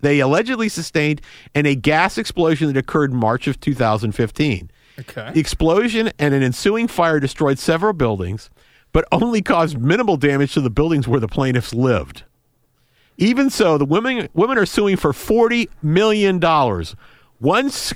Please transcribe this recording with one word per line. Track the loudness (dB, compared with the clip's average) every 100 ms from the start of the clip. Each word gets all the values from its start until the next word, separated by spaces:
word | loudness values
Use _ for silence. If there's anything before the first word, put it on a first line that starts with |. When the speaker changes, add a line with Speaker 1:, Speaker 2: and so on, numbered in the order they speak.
Speaker 1:
they | 0 2
allegedly | 2 2 0 -2 -4
sustained | -4 -4 -2 -2 -4 -8 -20 -6 0
in | 0
a | 2
gas | 2 2 0 -2
explosion | -6 0 0 2 0
that | -2
occurred | -2 -2 0
in | 0
March | 0 0 -4
of | -4
two | -6
thousand | 0 0 0 -2
fifteen. | -4 -4 -2 -2 -4 -8 _ _ -20
Speaker 2:
Okay. | -16 -14 -4
Speaker 1:
The | -4
explosion | -2 -2 2 2 0 -2 -4 -2
and | 0 2
an |
ensuing | 0 0 0 0 -2
fire | 0 0 2
destroyed | -2 -2 -2 0
several | 0 0 0
buildings, | 0 -2 -2 -6 -8 -12 _ _ _ _
but | -2 0
only | 0 2 0
caused | 2 0 0 0
minimal | 0 2 2 2
damage | 2 2 0
to | 0
the | 0
buildings | 0 0 0 0
where | -2
the | -2
plaintiffs | -2 0 0 -2
lived. | -2 0 0 -4 -14 -20 _ _ _ _ _ _ _ _ -2
Even | 0 2 0
so, | 2 2 2
the | 2
women, | 0 0 -4 -4 0
women | 2 2
are | 0
suing | 0 0 2
for | 0
forty | -2 0 2 2 2 -2 -4
million | 0 2 4 4 2 2
dollars. | 2 2 2 0 -6 -12 -20 _ _ _
One | 0 0 0
s-, | -6 -10